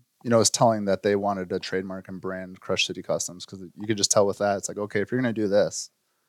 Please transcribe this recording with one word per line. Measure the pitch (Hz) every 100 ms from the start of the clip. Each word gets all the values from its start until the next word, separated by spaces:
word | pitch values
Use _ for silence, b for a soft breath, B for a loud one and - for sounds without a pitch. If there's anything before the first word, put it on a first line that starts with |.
| _ _
you | 120
know, | 117
it |
was | 104
telling | - 123 110 101
that | 95
they | 104
wanted | 101 101 98 90
to | 95
trademark | - 95 95 95 -
and | 92
brand | 92 92 92 92
Crush | - 92 -
City | 92
Customs, | - 78 - 90 -
'cause | 95
you | 90 - 104
could | 104
just | 98
tell | 110 101
with | 92
that, | 101 98
it's | -
like, | 92
okay, | 104 107
if | 98
you're | 123
gonna | 127
do | 110 104
this, | 101 82 - - _ _ _